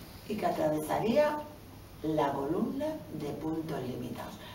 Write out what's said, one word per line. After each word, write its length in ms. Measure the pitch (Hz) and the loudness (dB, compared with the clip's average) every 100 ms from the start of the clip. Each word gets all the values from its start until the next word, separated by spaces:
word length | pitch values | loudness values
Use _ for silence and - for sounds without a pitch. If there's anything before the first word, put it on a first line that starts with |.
| - - - | -16 -14 -6
Y 80 | 214 | 0
que 100 | 170 | 0
atravesaría 920 | 160 156 302 302 - 220 285 302 302 - - - - - - | 4 4 2 2 2 6 6 6 4 -4 -12 -16 -16 -16 -4
la 280 | 156 147 123 | 0 4 4
columna 540 | - 143 190 233 277 311 320 - | 2 0 2 2 0 -2 -2 -6
de 140 | 156 143 | -6 -4
puntos 520 | 143 160 160 156 135 | -4 -2 -2 -2 -4
limitados. 520 | 127 123 123 123 - - - | -4 -4 -6 -6 -8 -10 -12